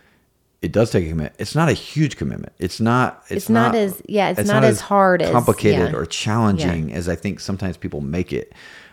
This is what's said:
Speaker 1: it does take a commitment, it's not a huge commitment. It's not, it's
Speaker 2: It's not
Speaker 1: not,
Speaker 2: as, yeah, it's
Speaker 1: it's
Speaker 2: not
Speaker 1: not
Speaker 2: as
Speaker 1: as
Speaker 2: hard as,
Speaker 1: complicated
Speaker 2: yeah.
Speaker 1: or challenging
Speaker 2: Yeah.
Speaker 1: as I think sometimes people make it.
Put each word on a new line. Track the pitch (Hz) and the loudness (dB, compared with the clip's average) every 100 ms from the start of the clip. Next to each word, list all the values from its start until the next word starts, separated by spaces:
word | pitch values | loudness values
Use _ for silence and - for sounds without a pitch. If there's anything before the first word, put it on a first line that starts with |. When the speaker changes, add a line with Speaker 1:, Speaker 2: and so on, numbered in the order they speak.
| _ _ _ _ _ _ | _ _ _ _ _ _
Speaker 1:
it | 87 | -2
does | 101 117 | 0 2
take | 104 | 0
a | 80 | -2
commitment, | 80 71 - | -4 -6 -8
it's | 104 | -6
not | 147 165 | 0 0
a | |
huge | 107 - 143 147 - | 0 -2 -2 -2 -2
commitment. | 67 50 - - | -6 -8 -12 -8
It's | 90 - | -6 -2
not, | 113 123 120 - | 0 2 0 -4
it's | - | -8
Speaker 2:
It's | 202 - | -6 0
not | 226 240 | 2 4
Speaker 1:
not, | |
Speaker 2:
as, | 226 196 - - | 2 -2 -4 -4
yeah, | 202 180 | -2 0
it's | 180 | 0
Speaker 1:
it's | 208 | 2
Speaker 2:
not | 208 | 4
Speaker 1:
not | |
Speaker 2:
as | - 208 | 4 2
Speaker 1:
as | |
Speaker 2:
hard | - 202 190 180 | 2 4 4 4
as, | - | 2
Speaker 1:
complicated | 120 117 107 107 92 85 | 2 2 2 4 2 0
Speaker 2:
yeah. | 62 | -2
Speaker 1:
or | 80 | -6
challenging | - 113 110 107 90 87 82 76 | -6 -2 2 2 2 0 -2 -4
Speaker 2:
Yeah. | 69 | -4
Speaker 1:
as | 87 | -4
I | 85 | -4
think | 101 80 | -4 -6
sometimes | - 98 92 82 | -8 -6 -6 -6
people | 95 78 | -8 -6
make | 69 85 87 | -4 -4 -4
it. | 67 - - - - - | -4 -8 -16 -20 -20 -20